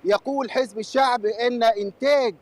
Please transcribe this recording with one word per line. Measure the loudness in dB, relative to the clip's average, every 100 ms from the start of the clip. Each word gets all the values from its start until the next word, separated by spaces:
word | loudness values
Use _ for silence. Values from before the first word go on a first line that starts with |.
يقول | 0 0 0 -4 -2
حزب | -2 -4 -6
الشعب | -4 0 2 2 -2
إن | -2 -2 2
إنتاج | 2 2 -6 -2 2 2 2 -4